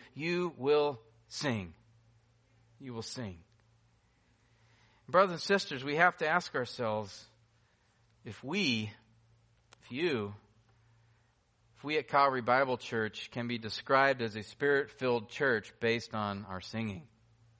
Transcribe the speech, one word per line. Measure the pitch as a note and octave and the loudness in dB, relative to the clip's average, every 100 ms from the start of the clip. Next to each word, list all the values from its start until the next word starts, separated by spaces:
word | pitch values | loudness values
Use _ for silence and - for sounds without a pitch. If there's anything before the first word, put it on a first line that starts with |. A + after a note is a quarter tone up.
| - C3 | -10 -6
you | D#3+ F3 F3+ C3+ | -2 -2 -2 -2
will | C3+ D3 D3 B2+ - _ _ | 2 4 4 -2 -14 _ _
sing. | - D3 A2 F2 - _ _ _ _ _ _ _ _ _ _ | -4 -2 -2 -6 -14 _ _ _ _ _ _ _ _ _ _
You | C#3 | -12
will | A2+ | -10
sing. | - C3 G#2+ E2+ - _ _ _ _ _ _ _ _ _ _ _ _ _ _ _ - | -8 -8 -10 -12 -20 _ _ _ _ _ _ _ _ _ _ _ _ _ _ _ 2
Brothers | F3 G3 | 6 6
and | E3 | 2
sisters, | - G3 - C3 | 0 0 0 -6
we | C#3 D3+ | -2 4
have | F3 - | 4 4
to | D#3 | 0
ask | F3 - C#3 | 0 0 -4
ourselves, | A#2+ - A2+ G#2+ G2+ - - _ _ _ _ _ _ _ _ _ | -4 -2 -2 -2 -4 -14 -20 _ _ _ _ _ _ _ _ _
if | A#2+ G2 | -16 -12
we, | C3 G3 D#3 A2+ G#2+ - _ _ _ _ _ _ _ - | -6 -2 0 0 -2 -10 _ _ _ _ _ _ _ -20
if | - | -12
you, | B2+ E3+ B2 G2+ G2+ - _ _ _ _ _ _ _ _ _ _ _ _ _ | -4 -2 -2 -4 -10 -20 _ _ _ _ _ _ _ _ _ _ _ _ _
if | |
we | C#3+ D#3 | -4 -4
at | B2+ | 2
Calvary | C#3+ C#3+ B2+ | 4 4 4
Bible | A#2 B2+ C3+ B2 | 4 4 4 0
Church | - A#2 G#2+ - - | -2 -2 -2 -4 -10
can | B2 A#2+ | -8 -6
be | A#2 | -6
described | A2 - - C3+ C#3 C3 | -6 -8 2 6 6 4
as | A2+ G#2+ | -2 -6
a | |
Spirit-filled | G2+ - C#3+ C#3+ D3 - B2+ A#2+ G#2+ | -10 -2 2 2 0 -2 0 0 -2
church | - C#3 A2 - - | -2 0 0 -2 -4
based | A#2 A#2 - A2 | 0 0 -2 -4
on | G#2 G2 G2 | -4 -4 -6
our | F#2 | -10
singing, | - A2 A2+ F2+ D2 _ _ _ _ | -8 -6 -6 -8 -14 _ _ _ _